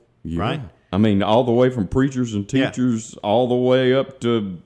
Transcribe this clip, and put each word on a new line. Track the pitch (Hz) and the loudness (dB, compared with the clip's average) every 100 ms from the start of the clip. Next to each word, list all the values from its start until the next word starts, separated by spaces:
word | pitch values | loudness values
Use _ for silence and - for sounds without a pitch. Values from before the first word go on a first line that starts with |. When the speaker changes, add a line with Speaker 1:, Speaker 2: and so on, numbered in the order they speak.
| _ _ | _ _
Speaker 1:
Yeah. | 82 85 | -10 -6
Speaker 2:
right? | 107 147 98 - _ | -4 -6 -10 -20 _
Speaker 1:
I | 95 | 0
mean, | 107 98 | 2 2
all | 98 113 | 2 2
the | 123 | 2
way | 117 127 | 2 2
from | 123 90 | 0 -2
preachers | 131 135 127 120 | 0 0 -2 -4
and | 104 101 | -4 -2
Speaker 2:
Yeah. | 135 127 | -2 -2
Speaker 1:
teachers, | - 123 113 - - | -2 -2 -2 -6 -8
all | 104 110 123 | 0 0 2
the | 123 | 0
way | 127 127 127 | 2 2 4
up | 131 131 - | 2 -2 -4
to | 117 117 101 85 | -2 0 -2 -8